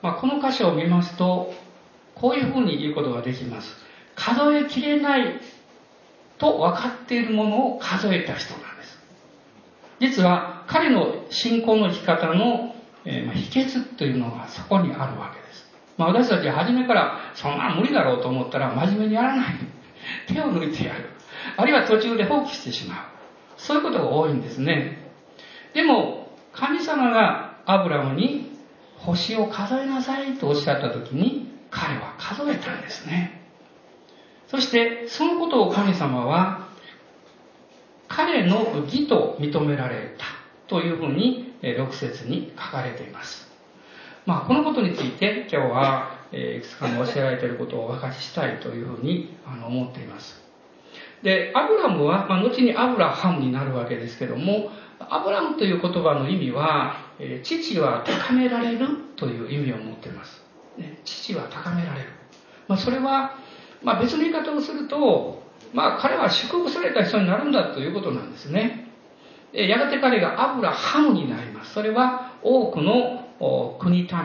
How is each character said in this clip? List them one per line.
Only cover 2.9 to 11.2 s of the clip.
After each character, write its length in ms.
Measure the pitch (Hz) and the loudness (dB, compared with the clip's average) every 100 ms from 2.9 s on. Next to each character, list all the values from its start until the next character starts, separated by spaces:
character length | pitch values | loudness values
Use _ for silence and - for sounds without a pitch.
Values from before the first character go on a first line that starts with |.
う 40 | 151 | -2
こ 80 | |
と 100 | 131 | -2
が 80 | 117 | -2
で 120 | 120 | -4
き 100 | 127 123 | -6 -8
ま 160 | 110 | -10
す。 140 | - - - - - - | -12 -16 -20 -20 -20 -8
数 400 | - 240 294 294 | 0 4 4 4
え 100 | 269 | 2
き 160 | - | -2
れ 180 | 294 294 | 0 2
な 180 | 285 277 | 4 2
い 220 | 233 - - - - - - - - - - - | 2 -2 -10 -20 -20 -20 -20 -20 -20 -20 -20 0
と 200 | 302 - | 2 4
分 220 | 175 180 | 2 2
か 80 | 247 | -2
っ 160 | - - | -6 -2
て 100 | 240 | 0
い 100 | 214 | 2
る 80 | |
も 120 | 214 214 | 2 2
の 300 | 214 269 - | 2 2 0
を 40 | |
数 340 | - 185 208 | -2 0 2
え 100 | 180 | 2
た 100 | - | 0
人 200 | 104 - | -6 -8
な 200 | - - | -12 -14
ん 40 | - | -16
で 60 | |
す。 160 | - - - - - - - - - - - - | -18 -20 -20 -20 -20 -20 -20 -20 -20 -20 -20 0
実 240 | 254 226 | 0 6
は 400 | 180 175 - - - | 6 6 0 -10 -2
彼 220 | 320 320 | 2 6
の 360 | 226 151 - | 4 4 -2